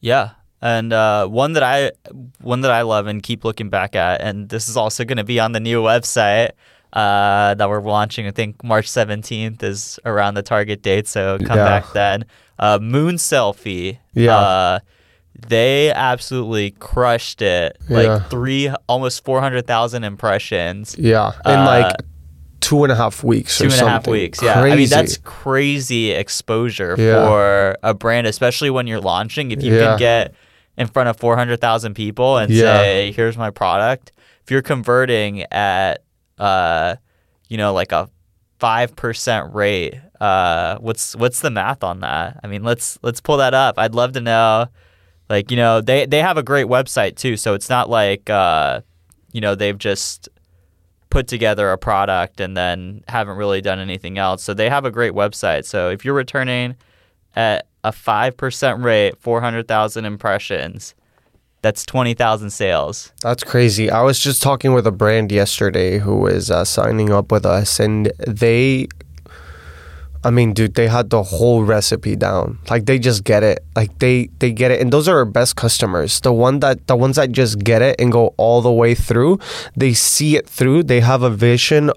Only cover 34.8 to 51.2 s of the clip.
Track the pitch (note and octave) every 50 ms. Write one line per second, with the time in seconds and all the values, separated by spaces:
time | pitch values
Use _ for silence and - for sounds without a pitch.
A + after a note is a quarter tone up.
34.8 | A2 B2 A#2+ B2+ C3 B2+ A#2+ G#2+ G#2 G#2 G2+ G2+ - - - G2 G#2 G2 F#2 F#2+
35.8 | F#2+ F#2 - - _ _ _ _ _ _ _ - G2+ G2+ F#2+ F#2 F2+ E2 E2+ D#2+
36.8 | D#2+ F2 F#2+ - _ _ _ _ _ _ _ _ _ - A2+ A2 G#2 G#2 G2 F#2
37.8 | F#2 - F2+ D#2+ F#2 - _ _ _ _ _ _ _ _ _ - - A#2 A2+ A#2
38.8 | B2 A#2+ - - - A#2 A2+ - - B2+ A2+ G#2+ C2+ E2 G2 G#2+ G2+ G2+ G#2 F#2
39.8 | E2 C2+ - C3+ D3 _ _ - G#2+ G2+ F#2 F#2+ F2+ F2 E2 E2+ F2 E2 G2 A2+
40.8 | A2+ A2+ A2+ - - - - A2+ A#2 B2+ B2 - - D3 A2+ G#2 F#2 A#2 C3+ -
41.8 | - F#2 G2 F#2+ F#2 A#1 C2+ D#2 E2+ - - - - G#2 G2+ G#2 G#2+ A#2 A#2+ A#2+
42.8 | - - - - - A#2+ A#2+ - - - D3+ C#3 C3+ B2+ C3 C3 C3+ A#2+ - -
43.8 | A2 A2+ A2 A#2+ B2 B2+ C3 C3 A#2 A#2 A2+ A2+ A2+ A2 A2 A2 A#2+ B2 _ _
44.8 | _ _ _ _ _ _ _ _ _ - G#2+ G2+ G2+ - B2 A#2+ A#2 A2+ A2+ A2+
45.8 | G#2 A#2+ C3 C#3 C3 C3+ C#3+ D3+ D#3+ F#3+ F3 D#3 B2 A#2+ C#3+ C#3+ B2 G#2+ B2 B2+
46.8 | C3+ - - C3 G#2 F#2 - - - B2+ A2+ G#2 - A2+ G2+ G2 - - B2+ B2
47.8 | A2 - A#2+ C#3 G#2 G2+ G2 G2 - - G#2+ G2 F#2+ F2 D#2+ D#2 D2 C2+ B1+ -
48.8 | - _ _ _ _ _ _ _ _ _ - A#2 G#2+ G#2 G2+ G2 G#2+ G2+ G2+ G2+
49.8 | - G#2+ G2 - - - - - _ - _ _ _ _ _ _ _ _ _ _
50.8 | _ _ _ _ _ - - C#3